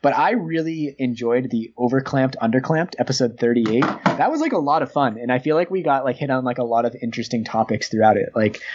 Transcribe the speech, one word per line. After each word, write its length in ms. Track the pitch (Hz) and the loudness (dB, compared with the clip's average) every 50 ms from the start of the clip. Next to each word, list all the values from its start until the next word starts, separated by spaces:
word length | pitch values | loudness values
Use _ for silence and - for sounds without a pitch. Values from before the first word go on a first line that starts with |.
But 160 | - 139 110 | 0 2 2
I 160 | 135 156 190 | 2 2 2
really 640 | 233 226 170 160 160 165 160 160 165 160 147 139 135 - | 2 0 -2 -2 -2 -2 -2 -2 -4 -4 -4 -6 -4 -4
enjoyed 520 | 131 123 120 113 120 117 120 127 127 113 | -4 -2 -2 -2 0 0 0 0 0 0
the 220 | 120 113 113 - - | -2 -2 -4 -4 -4
Overclamped, 600 | - 123 120 131 135 131 - 143 135 131 131 131 | -2 0 2 2 0 0 0 0 0 0 0 0
Underclamped, 580 | - 120 113 113 131 131 - 160 156 175 180 - - | -2 0 2 2 2 2 2 0 0 0 -2 -4 -4
episode 380 | 120 - 131 - 127 117 110 - | -2 -2 0 0 0 -2 0 0
thirty-eight. 420 | 120 120 120 120 113 107 110 123 | 0 2 2 2 2 2 2 2
That 480 | 151 - - - - - - - 156 240 | 2 0 0 0 0 0 2 2 0 0
was, 100 | 311 294 | 0 0
like, 120 | 320 285 | -2 0
a 60 | 247 175 | 0 0
lot 240 | 143 143 151 160 | 0 2 2 0
of 100 | - - | 0 0
fun, 260 | - 147 139 117 107 113 | 0 0 0 0 -2 -2
and 140 | 120 123 | -2 0
I 80 | 127 127 | 0 0
feel 160 | - 151 151 | 2 2 2
like 140 | 165 180 175 | 2 0 0
we 100 | 190 185 | -2 -2
got, 220 | 160 151 139 135 131 | 0 2 0 2 0
like, 120 | 135 123 | -2 -2
hit 140 | - 147 139 | -2 -2 -2
on, 140 | 131 131 127 | 0 0 0
like, 140 | 123 120 127 | -2 -2 -2
a 60 | 120 | -2
lot 200 | 117 117 117 120 | 0 0 0 0
of 100 | 123 120 - | 0 -4 -6
interesting 420 | 123 117 - 120 113 - 127 117 107 | -8 -6 -6 -6 -6 -4 -2 -4 -2
topics 440 | - - 113 110 - 107 107 - - | -2 0 -2 0 0 -2 -4 -4 -2
throughout 280 | 113 110 107 110 104 | 0 4 4 4 4
it. 140 | 101 95 - - | 4 0 -2 0
Like, 240 | 117 107 104 - - - - | 2 2 0 0 -4 -12 -12